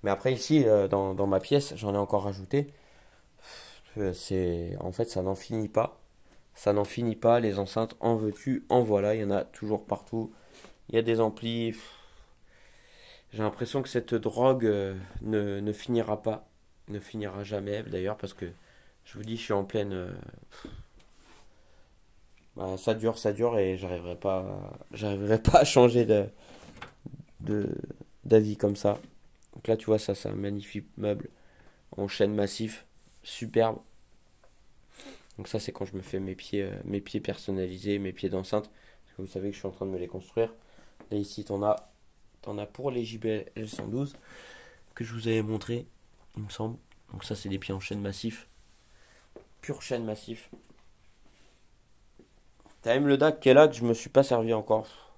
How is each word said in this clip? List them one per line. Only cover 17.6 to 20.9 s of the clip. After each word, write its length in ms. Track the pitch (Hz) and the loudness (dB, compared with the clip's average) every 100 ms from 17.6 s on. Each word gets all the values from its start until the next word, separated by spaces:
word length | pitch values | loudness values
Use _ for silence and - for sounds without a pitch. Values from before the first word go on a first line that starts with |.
| 101 104 | -4 -6
d'ailleurs, 340 | - 92 95 107 | -6 -4 -4 -6
parce 180 | - | -10
que 120 | - 87 87 - - - _ | -8 -12 -12 -20 -20 -20 _
je 140 | - 104 | -20 -14
vous 60 | |
dis, 120 | 110 113 | -8 -8
je 60 | |
suis 100 | - | -2
en 120 | 101 | -2
pleine, 280 | 98 110 101 | 0 -4 -4
euh, 200 | 92 90 92 - - - - - - - | -6 -8 -10 -14 -18 -20 -18 -16 -16 -18